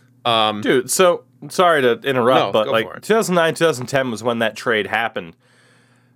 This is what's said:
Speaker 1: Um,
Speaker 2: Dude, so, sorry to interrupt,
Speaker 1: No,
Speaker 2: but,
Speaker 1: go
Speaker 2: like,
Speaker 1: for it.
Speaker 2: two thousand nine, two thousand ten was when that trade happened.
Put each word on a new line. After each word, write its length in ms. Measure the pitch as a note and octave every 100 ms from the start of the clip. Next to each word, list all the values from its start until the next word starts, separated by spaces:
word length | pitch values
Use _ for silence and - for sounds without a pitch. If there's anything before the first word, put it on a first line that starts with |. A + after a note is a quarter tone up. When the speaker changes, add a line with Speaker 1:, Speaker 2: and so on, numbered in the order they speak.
| _ _
Speaker 1:
Um, 360 | B2 A2+ G#2+ G#2
Speaker 2:
Dude, 300 | A#3+ C3+ B2+
so, 320 | - F#3 E3 - _ D3
sorry 320 | - F3+ D#3
to 180 | B2+ A#2
interrupt, 460 | C3+ B2+ A#2 C3 A2
Speaker 1:
No, 60 |
Speaker 2:
but, 120 | G#2+
Speaker 1:
go 80 | G#2+
Speaker 2:
like, 140 | A2+ A2+
Speaker 1:
for 60 | -
it. 80 |
Speaker 2:
two 100 | -
thousand 220 | A3 F3 F3+
nine, 180 | E3
two 100 | D#3
thousand 220 | E3 C3 B2
ten 240 | C#3 C3
was 140 | G#2+
when 160 | A#2+ A#2
that 160 | A2+ -
trade 320 | - A2 G2
happened. 480 | G#2+ A2+ - E2+ - _ _ _ _ _ _ _